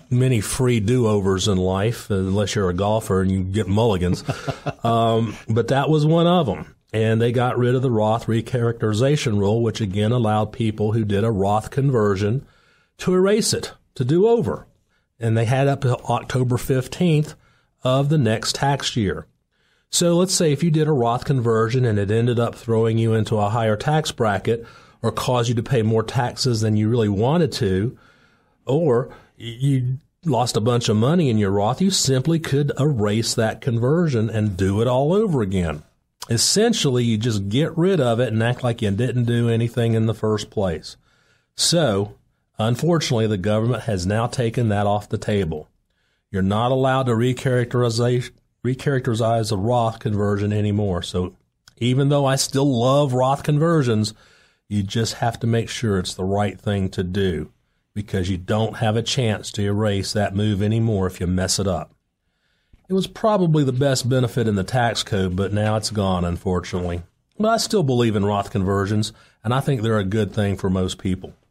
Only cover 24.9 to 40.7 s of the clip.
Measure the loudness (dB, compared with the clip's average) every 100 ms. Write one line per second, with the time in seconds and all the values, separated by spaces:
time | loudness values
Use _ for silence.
24.9 | _ -4 -2 -2 0 0 -2 -2 0 2
25.9 | 0 0 -2 -4 -2 -2 0 0 2 2
26.9 | 2 0 2 2 2 0 0 -2 0 -2
27.9 | -6 -20 _ _ _ _ _ -4 0 2
28.9 | 2 -2 -12 -20 -16 -14 -2 0 0 -2
29.9 | -6 -10 _ -2 0 0 0 2 2 2
30.9 | 2 4 2 2 2 2 2 0 0 0
31.9 | 0 0 0 0 -2 0 0 0 0 0
32.9 | 0 0 0 0 0 -2 -2 -4 0 0
33.9 | 2 2 0 0 0 -2 0 0 2 2
34.9 | 2 2 2 2 0 0 0 -2 -4 -12
35.9 | _ _ _ -4 0 2 2 2 2 0
36.9 | 2 2 0 0 -2 -2 0 0 0 2
37.9 | 2 2 2 0 0 0 0 -2 -2 -2
38.9 | 0 0 0 0 2 2 2 0 0 0
39.9 | 2 0 0 -2 -2 -2 -2 -2